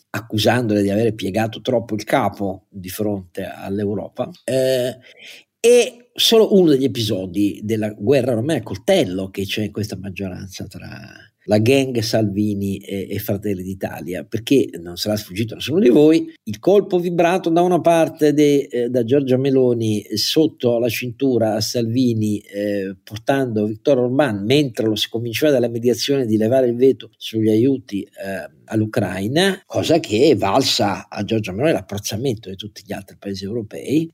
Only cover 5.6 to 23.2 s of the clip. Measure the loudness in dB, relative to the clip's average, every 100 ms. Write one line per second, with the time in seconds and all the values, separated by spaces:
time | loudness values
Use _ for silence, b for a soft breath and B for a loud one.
5.6 | 4 6 4 -4 _ -2 4 6 6 6
6.6 | 6 4 2 0 -2 -2 -4 0 0 -2
7.6 | -4 -2 -4 -4 2 2 2 0 -2 -4
8.6 | -6 -6 0 2 2 -2 -8 -6 -6 -4
9.6 | -6 -6 -8 -8 -10 -10 -10 -10 -14 -14
10.6 | -14 -14 -16 -18 -20 -20 -20 _ 0 2
11.6 | 4 4 2 -2 -2 0 0 0 -2 -2
12.6 | -4 -6 -6 -8 -6 -8 -6 -4 -4 -6
13.6 | -6 -8 -8 -10 -10 -10 -8 -6 0 2
14.6 | 2 -4 -12 -8 -4 -4 -4 -6 -6 -6
15.6 | -4 2 4 6 6 4 0 -10 -12 -4
16.6 | 2 2 2 0 0 2 2 2 2 2
17.6 | 2 2 4 4 2 2 2 4 4 4
18.6 | 0 -2 -2 0 2 2 2 2 2 4
19.6 | 4 2 0 -2 -2 -4 0 2 2 2
20.6 | 0 2 0 -2 -6 -2 0 2 2 0
21.6 | -2 -2 -2 0 2 2 0 -2 -6 -4
22.6 | -2 -2 -4 -8 -14 -8